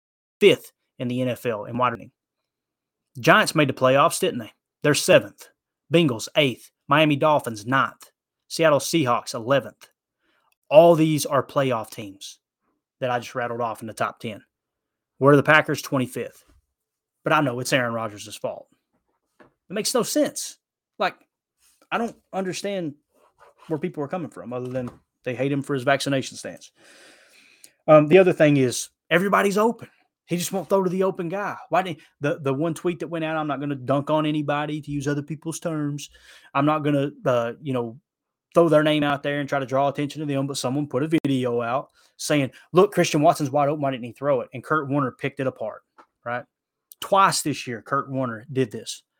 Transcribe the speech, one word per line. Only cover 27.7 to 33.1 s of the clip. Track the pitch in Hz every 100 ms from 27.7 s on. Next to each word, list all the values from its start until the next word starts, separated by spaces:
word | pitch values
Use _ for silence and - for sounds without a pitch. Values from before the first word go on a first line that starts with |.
| _ -
Um, | 156 147
the | 185
other | 180
thing | 156 151 143
is | 127 - - _ -
everybody's | 170 196 190 202 196
open. | 233 - - _ _ _ -
He | 175
just | 170
won't | 190 151
throw | 196
to | 185
the | 185
open | 190 185 170
guy. | 196 190 117 -
Why | 165
didn't | 185 147 - -
the, | 143 165
the | 139
one | 135 170
tweet | 151 180 175
that |
went | 160